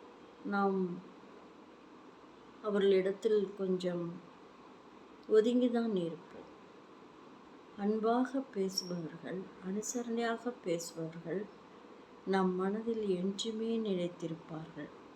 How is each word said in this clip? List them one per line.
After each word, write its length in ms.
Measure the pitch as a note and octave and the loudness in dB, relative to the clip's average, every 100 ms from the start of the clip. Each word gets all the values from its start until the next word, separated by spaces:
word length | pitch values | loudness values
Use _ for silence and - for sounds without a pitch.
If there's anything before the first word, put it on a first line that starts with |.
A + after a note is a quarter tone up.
| - - - - G3 | -20 -20 -20 -12 -2
நாம் 560 | G3+ G3 F#3+ F3+ F3+ - - - - - - - - - - - - - - - - | 2 4 4 0 -2 -10 -20 -20 -20 -20 -20 -20 -20 -20 -20 -20 -20 -20 -20 -20 -8
அவர்களிடத்தில் 960 | G#3+ G3+ G3 F#3+ F#3 F#3+ A3+ G#3+ G3 - | 0 4 6 6 4 0 4 4 2 -2
கொஞ்சம் 540 | F#3+ F3+ F3+ F3 E3+ E3+ - - - - - - - - - - - | 0 0 0 -2 -4 -8 -16 -20 -20 -20 -20 -20 -20 -20 -20 -20 4
ஒதுங்கிதான் 680 | G#3+ A3 B3 B3 A#3 A#3 F#3+ | 6 6 4 4 2 2 0
இருப்போம். 540 | E3+ D#3+ - - - - - - - - - - - - - - - - | -2 -6 -14 -18 -18 -20 -20 -20 -20 -20 -20 -20 -20 -20 -20 -20 -20 -2
அன்பாக 640 | G3+ A3 A3 A#3+ B3+ C4+ | 0 2 4 2 2 -2
பேசுபவர்கள், 1000 | C4+ G3 F#3+ F#3+ F#3 F3 D#3 E3 C#3 F3+ F#3+ - F#3 | -4 -2 -2 -2 -4 -6 -6 -8 -8 -8 -8 -10 -6
அனுசரணையாக 880 | G3+ G#3+ B3 A#3+ A#3 A#3 A3+ B3 B3 | -4 -4 -6 -2 -2 0 -2 -4 -6
பேசுபவர்கள் 920 | F3+ E3 - E3 D#3+ E3+ E3+ F3 G#3+ - - - - - - - - | -2 -2 -4 -8 -8 -8 -6 -6 -6 -14 -20 -20 -20 -20 -20 -12 0
நம் 300 | F#3+ F#3 F3+ | 4 4 2
மனதில் 520 | F#3+ G#3+ A3+ A3 G3+ | 0 0 -2 -2 0
என்றுமே 680 | F3 F#3+ G3 A3+ A3 A3+ A3+ | 2 0 -2 -4 -2 -2 0
நிலைத்திருப்பார்கள். 1120 | A3 F#3 F3 - E3 D#3+ - D#3+ D#3+ D3+ D3 - - | 0 0 -2 -4 -6 -6 -8 -10 -10 -12 -12 -14 -20